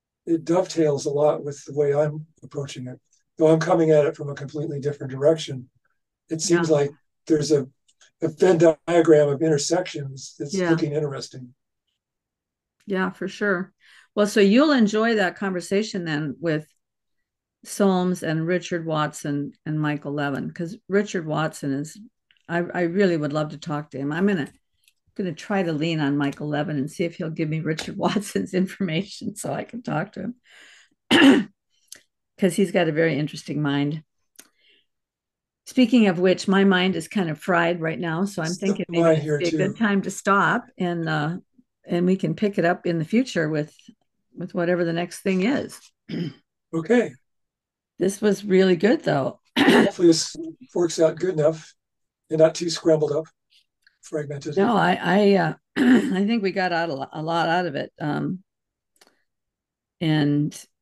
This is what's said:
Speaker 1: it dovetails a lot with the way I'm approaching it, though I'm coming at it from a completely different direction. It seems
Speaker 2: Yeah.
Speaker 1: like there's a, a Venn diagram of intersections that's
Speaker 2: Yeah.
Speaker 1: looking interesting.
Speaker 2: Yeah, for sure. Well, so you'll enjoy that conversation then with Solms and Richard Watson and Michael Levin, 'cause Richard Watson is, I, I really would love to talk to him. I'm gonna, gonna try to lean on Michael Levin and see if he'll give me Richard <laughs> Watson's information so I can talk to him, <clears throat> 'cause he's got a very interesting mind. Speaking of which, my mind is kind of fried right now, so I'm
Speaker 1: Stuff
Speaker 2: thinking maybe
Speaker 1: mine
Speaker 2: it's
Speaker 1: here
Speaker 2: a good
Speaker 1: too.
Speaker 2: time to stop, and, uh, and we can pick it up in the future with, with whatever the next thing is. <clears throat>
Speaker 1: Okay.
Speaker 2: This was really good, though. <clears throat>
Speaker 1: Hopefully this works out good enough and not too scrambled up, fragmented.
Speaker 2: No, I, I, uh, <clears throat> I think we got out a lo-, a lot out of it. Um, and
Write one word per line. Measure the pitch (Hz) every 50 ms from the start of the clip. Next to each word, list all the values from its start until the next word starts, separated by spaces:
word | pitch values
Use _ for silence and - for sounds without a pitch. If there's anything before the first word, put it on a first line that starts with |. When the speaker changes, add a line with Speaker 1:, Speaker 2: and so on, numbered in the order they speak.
| _ _ _ _ -
Speaker 1:
it | 175 165 160 160
dovetails | 165 165 185 185 - - 170 156 151 143 131 -
a | 151
lot | 139 143 151 151 135 - 139
with | 143 139 - -
the | - 139
way | 147 147 143 143
I'm | 147 151 151 151 156 156 - _ _ -
approaching | 139 - 143 139 143 - 131 127
it, | 127 127 - _ _ _ _ _ _ _
though | - 160
I'm | 156 160 160
coming | 156 170 180 165 165 156
at | 156 147 143
it | - -
from | - 151 143
a | 139
completely | - 139 127 147 151 - - 143 139
different | 127 143 139 - 143 131
direction. | 131 131 139 151 160 160 - - 135 127 117 - _ _ _ _ _ _ _ _ _ _ _ -
It | 160 160
seems | - - 170 175 170 156
Speaker 2:
Yeah. | 156
Speaker 1:
like | 143 143 143 - _ _ _ _ _ _
there's | - 160 151 139 123
a, | 151 139 127 131 _ _ _ _ _ _ _ _ _ -
a | -
Venn | 160 160 - 190 185 185 160 175 160 156 - -
diagram | - 170 170 160 165 156 147 147 143
of | 143 127
intersections | 160 160 156 139 - - 165 180 180 - - 151 143 135 135 131 - - -
that's | - 147 143 196
Speaker 2:
Yeah. | 190 180 170
Speaker 1:
looking | 165 165 160 147 143
interesting. | 151 151 139 135 135 - - - 131 127 123 _ _ _ _ _ _ _ _ _ _ _ _ _ _ _ _ _ _ _ _ _ _ _ _ _ _ _
Speaker 2:
Yeah, | 208 196 185 190 185
for | 185 - 185
sure. | 185 - - 214 208 190 175 190 - _ _ _ _ - - _ _ -
Well, | 208 208
so | 202 - 226
you'll | 202 196 208 247 302 320 294
enjoy | 254 220 190 208 214 220 233 226
that | 214 190 175 175
conversation | - 208 196 185 180 170 - 196 202 220 220 - 190 170
then | 160 151 147 156 143 123 -
with | 165 170 151 156 156 _ _ _ _ _ _ _ _ _ _ _ _ _ _ _ _ _ _ _ -
Solms | - - - 208 196 185 180 180 185 180 - -
and | 165 156 160 160
Richard | 165 180 175 175 - 180 170 160
Watson | 165 156 151 151 147 151 - - 151 143 143 143 - - _ -
and | 160 156 151
Michael | 151 147 147 147 - 147
Levin, | 143 147 143 143 139 - - 160
'cause | 156 - 175 165 208 - _ -
Richard | 185 202 208 202 - 185 160
Watson | 156 151 151 156 156 156 - - 143
is, | 135 139 147 156 - 208 214 - _ _ _ _ _ _ _ -
I, | 170
I | 170 175 - - 180
really | 180 170 170 196 202 185 170
would | 156 147 143
love | 147 156 156 151
to | -
talk | 151 - 160 151 147 151 -
to | -
him. | 131 139 143
I'm | 151 165 190
gonna, | 208 202 170 131 - - _ _ _ _ _ _ _ _ _ _ _ _
gonna | - 196 180 160
try | - - - 208 196 185
to | 165
lean | 160 143 156 170 165 156
on | 147 139 143
Michael | 143 143 143 139 - 147 151
Levin | 147 147 151 156 156
and | 139 131 151
see | - - 175
if | 170 165
he'll | - 180 160
give | 160 165 165
me | 156 156 160
Richard | 147 151 160 160 - - -
<laughs> |
Watson's | 202 - 175 - 208 202 - - 202 190 - -
information | 185 185 185 - - 196 170 156 165 190 - - - - 196 196
so | - - - 139
I | - -
can | - - 233
talk | 247 - 151 151 180 202
to | - - 185 240 247 _ _ _ - - - - - _ _ _ _ _ _ -
him, | - 339 320 269 262 - 196 - _ _ _ _ _ _ _ -
<clears throat> | - - _ _ _ _ _ _ _
'cause | - 208 185 165
he's | - 196 175 -
got | 190 175 160
a |
very | 151 156 165 165 151
interesting | 135 151 - - 151 - - 147 147
mind. | 151 143 139 143 143 147 156 156 - _ _ _ _ _ _ - - _ _ _ _ _ _ _ _ _ _ _ _ _ _ _ _ _ _ _ _ _ _ _ _
Speaking | - - 254 254 240 269 240 214
of | 202 175 175
which, | 180 190 180 180 - -
my | 190 196 196
mind | 196 185 180 180 190 180
is | 165 160
kind | - - 214 180 160
of | 156 -
fried | - - 180 170 170 170 175 170
right | 160 160 156 -
now, | 175 165 160 165 196
so | 202 - -
I'm | 160 160
Speaker 1:
Stuff | 180 180
Speaker 2:
thinking | 202 196 202 208 185 -
maybe | 170 170 170
Speaker 1:
mine | 165 160
Speaker 2:
it's | 151 143
Speaker 1:
here | 156 151
Speaker 2:
a | 147 175 170
good | 160 151 - - -
Speaker 1:
too. | -
Speaker 2:
time | 226 208 202 196
to | 180 175
stop, | 196 - - 202 196 202 175 156 175 240 - - _
and, | - 185 175 170 170 165
uh, | 160 156 151 147 151 175 190 - _ _ _ _ _ _ _ _
and | - 170 175 180
we | 180 190
can | 190 - 151 160
pick | - 214 202 202
it | 202 165
up | 170 180 - -
in | 180 170 165
the | 160
future | - - 226 262 - - 175 160
with, | 151 156 151 147 - _ _ _ - - _ _ _ _ _ _ _ _
with | - 170 185 -
whatever | 185 170 170 180 170 175
the | 165
next | 165 165 175 180 - -
thing | - 196 190 185 185
is. | 240 294 - - - - - - - _ _ _ -
<clears throat> | - 165 175 160 - _ _ _ _ _ _ _ -
Speaker 1:
Okay. | 165 160 165 233 247 214 151 123 _ _ _ _ _ _ _ _ _ _ _ _ _ _ _ _ -
Speaker 2:
This | 175 190 196 -
was | 220 214 196 196 202
really | 208 190 185 190 190 185
good, | 160 196 208 277 320 -
though. | 170 151 139 131 127 - _ _ _
<clears throat> | - -
Speaker 1:
Hopefully | 277 - - 240 - - - - 175
this | 170 165 160 - - - 302 330 330 330 - 254 - -
works | 175 175 160 - -
out | 160 160 160 160
good | 175 185 175 156
enough | 147 156 160 160 - - - _ _ _ _ _ _ _ _ _ _ -
and | 156 156
not | 160 160 160
too | - 175 170
scrambled | 160 - - 165 156 156 151 147
up, | 143 156 160 - _ _ _ _ _ _ _ _ _ _ _ _ _ _
fragmented. | - - 165 151 151 143 147 143 - 165 151
Speaker 2:
No, | - - 247 233
I, | 185 165 175 185 -
I, | - 175 180 208 208 202 202
uh, | 185 165 156 151 - _
<clears throat> | _ -
I | - 262 247 262 220 202 - 190 185 202
think | 208 233 233
we | 196 190
got | 170 196 185 180 170
out | 165 170 165
a | 139
lo-, | 135 131 - -
a | 160
lot | 156 160 170 170 165
out | 165 165 180 180
of | 165 139
it. | 139 - - _ -
Um, | 160 147 147 147 147 - 185 185 _ _ _ _ _ _ _ _ _ _ _ _ _ _ _ _ _ _ _ _ _ _ _ _ _ _ _ _ _ _ _ -
and | 180 156 156 151 147 147 147 147 147 165 - - - _ _ _